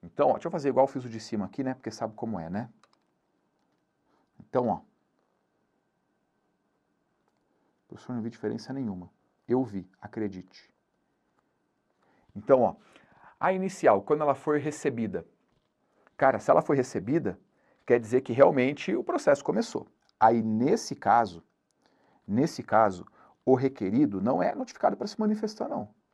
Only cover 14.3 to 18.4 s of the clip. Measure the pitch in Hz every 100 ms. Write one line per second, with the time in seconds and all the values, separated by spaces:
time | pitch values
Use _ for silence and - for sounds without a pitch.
14.3 | 135 - 151 147 147 151 120 110 90 85
15.3 | _ _ _ _ _ _ _ _ _ 135
16.3 | 113 - 160 160 143 123 107 95 156 120
17.3 | 85 _ _ _ _ - 120 113 123 131
18.3 | 120